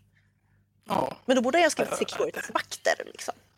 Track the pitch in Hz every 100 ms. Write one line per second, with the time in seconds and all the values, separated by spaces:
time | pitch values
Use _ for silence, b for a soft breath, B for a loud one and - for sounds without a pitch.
0 | _ _ _ _ _ _ _ _ - -
1 | 127 - - 262 240 330 320 - 139 160
2 | 226 - 160 - - - - - - 80
3 | - - - - _